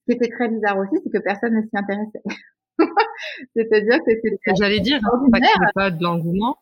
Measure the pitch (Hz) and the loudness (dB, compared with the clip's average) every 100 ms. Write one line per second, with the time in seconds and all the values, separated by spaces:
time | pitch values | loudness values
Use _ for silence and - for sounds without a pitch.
0 | - 247 233 226 240 220 208 196 196 320 | -2 0 -2 -2 -4 0 -2 -2 -2 -2
1 | - 208 180 196 233 220 220 208 202 202 | -2 -4 -2 -4 0 0 -2 -4 -4 -6
2 | 214 - 208 - - _ _ - - - | -6 -10 -12 -14 -18 _ _ 0 0 2
3 | 453 - - - 285 - 226 214 208 262 | 0 -2 -14 -14 -8 -4 2 2 4 2
4 | 285 226 220 208 - 190 202 208 196 285 | 2 0 0 -4 -2 0 2 2 0 0
5 | 214 240 277 233 285 427 214 196 196 160 | 0 2 4 4 4 4 2 2 -2 0
6 | 175 170 165 185 226 294 | -2 -2 -2 -2 -2 -4